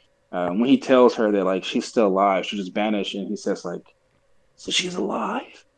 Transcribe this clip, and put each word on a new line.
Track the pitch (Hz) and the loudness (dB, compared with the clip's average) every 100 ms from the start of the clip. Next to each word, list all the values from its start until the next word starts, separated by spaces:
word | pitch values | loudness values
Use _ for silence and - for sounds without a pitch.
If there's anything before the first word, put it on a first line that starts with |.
| _ _ _ | _ _ _
Uh, | 90 87 | -6 -4
when | 90 120 | 0 4
he | 135 | 4
tells | - 131 123 - | 4 6 6 6
her | 110 | 0
that, | 104 92 | 2 2
like, | 95 | 0
she's | - - - | -2 -4 -4
still | - 107 | 0 2
alive, | 95 101 95 87 | 4 2 2 -2
she | 104 | -8
just | 92 | -8
vanished, | 98 107 107 95 101 | -4 -2 -2 -4 -6
and | 95 | -8
he | 104 | -6
says, | - 95 - | -6 -6 -6
like, | 87 - _ _ _ _ _ _ _ | -12 -14 _ _ _ _ _ _ _
So | - | -6
she's | - 180 180 | -4 -4 -4
alive? | 202 - 113 226 - - _ | -6 -4 -6 -6 -10 -16 _